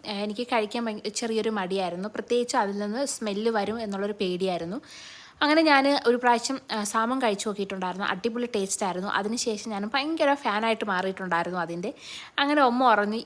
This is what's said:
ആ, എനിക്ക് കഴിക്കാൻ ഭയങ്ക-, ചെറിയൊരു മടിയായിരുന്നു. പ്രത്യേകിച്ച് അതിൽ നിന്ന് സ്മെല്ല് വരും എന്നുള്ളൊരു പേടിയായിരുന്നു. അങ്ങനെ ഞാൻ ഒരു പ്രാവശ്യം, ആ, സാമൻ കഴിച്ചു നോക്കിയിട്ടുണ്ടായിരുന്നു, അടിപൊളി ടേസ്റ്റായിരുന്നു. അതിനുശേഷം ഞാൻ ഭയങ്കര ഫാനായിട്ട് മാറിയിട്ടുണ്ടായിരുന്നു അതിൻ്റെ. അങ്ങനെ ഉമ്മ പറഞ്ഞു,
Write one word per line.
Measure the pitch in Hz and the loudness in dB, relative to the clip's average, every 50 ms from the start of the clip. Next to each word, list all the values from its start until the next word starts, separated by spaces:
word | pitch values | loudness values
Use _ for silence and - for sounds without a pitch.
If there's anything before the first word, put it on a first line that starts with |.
| - - | -8 -8
ആ, | 214 | -6
എനിക്ക് | 202 208 208 208 202 247 | -4 -4 -4 -4 -6 -4
കഴിക്കാൻ | 233 - 233 214 214 - 240 233 | -2 0 0 0 0 -2 -4 -4
ഭയങ്ക-, | 226 214 208 - 214 | -4 -4 -6 -6 -6
ചെറിയൊരു | 214 - 240 233 226 220 214 226 | -6 -4 -4 -2 0 0 0 0
മടിയായിരുന്നു. | 220 208 185 180 190 196 190 175 175 180 185 214 | 0 -2 -2 -2 -2 -2 -2 -2 -4 -4 -6 -6
പ്രത്യേകിച്ച് | - - 220 - 240 240 240 240 - | -6 -8 -4 0 0 0 0 2 2
അതിൽ | 254 214 202 202 202 | 2 2 0 0 -2
നിന്ന് | 208 202 208 254 285 | -4 -4 -2 -2 -2
സ്മെല്ല് | 269 - - 233 208 196 202 214 233 | -4 -4 -4 -4 -4 -4 0 0 0
വരും | 226 214 202 190 214 233 | 0 0 0 -2 -4 -4
എന്നുള്ളൊരു | 226 208 196 190 202 202 208 202 | -6 -6 -4 -4 -4 -4 -4 -2
പേടിയായിരുന്നു. | 202 185 180 175 190 190 180 170 165 170 190 285 - - - - - - - - - - - - 302 | -2 -2 -2 -2 -2 -2 -2 -2 -4 -6 -8 -8 -10 -12 -18 -20 -18 -20 -20 -20 -20 -20 -4 0 2
അങ്ങനെ | 294 302 320 330 | 4 6 6 6
ഞാൻ | 311 285 277 269 277 285 277 - | 8 6 6 6 4 4 4 4
ഒരു | 233 240 | 4 2
പ്രാവശ്യം, | 240 247 240 240 233 - - 269 269 - - 226 | 4 6 4 4 4 2 -2 -6 -6 -6 -6 -4
ആ, | 214 208 | -4 -4
സാമൻ | 208 - 226 226 233 254 269 254 | -2 0 0 0 2 0 0 2
കഴിച്ചു | 226 202 196 - 226 | 0 0 0 -2 -4
നോക്കിയിട്ടുണ്ടായിരുന്നു, | 202 202 202 196 196 190 185 185 180 185 196 | -4 -4 -4 -4 -4 -4 -4 -6 -4 -4 -2
അടിപൊളി | - 196 185 - 233 220 240 240 233 - | -2 -2 -2 -2 -4 -2 -2 -4 -2 -2
ടേസ്റ്റായിരുന്നു. | 208 190 196 - - 214 190 175 180 190 202 | -2 -2 -2 -2 -2 -2 -2 -2 -2 -4 -2
അതിനുശേഷം | - - 202 208 226 240 - 240 214 202 - 226 | -2 -2 -2 -2 -2 -2 -2 -2 -4 -4 -6 -6
ഞാൻ | 214 196 202 214 - | -6 -6 -4 -2 -2
ഭയങ്കര | 277 277 302 330 320 320 277 285 | -2 -2 -2 0 2 2 2 2
ഫാനായിട്ട് | 277 - - 202 214 220 226 226 220 - | 2 0 0 0 0 2 0 0 0 0
മാറിയിട്ടുണ്ടായിരുന്നു | 208 190 180 185 190 190 196 190 180 170 170 170 175 180 180 | -2 0 0 0 -2 -4 -4 -4 -2 0 0 0 -2 -2 -4
അതിൻ്റെ. | 170 165 170 175 175 220 - - - - - - - - - - | -4 -4 -4 -6 -6 -8 -8 -10 -14 -16 -16 -16 -16 -6 -2 0
അങ്ങനെ | 285 285 294 302 277 | 2 4 6 6 6
ഉമ്മ | 247 233 247 262 247 | 6 6 6 6 6
പറഞ്ഞു, | 220 208 208 202 214 233 - | 6 6 4 2 -2 -4 -4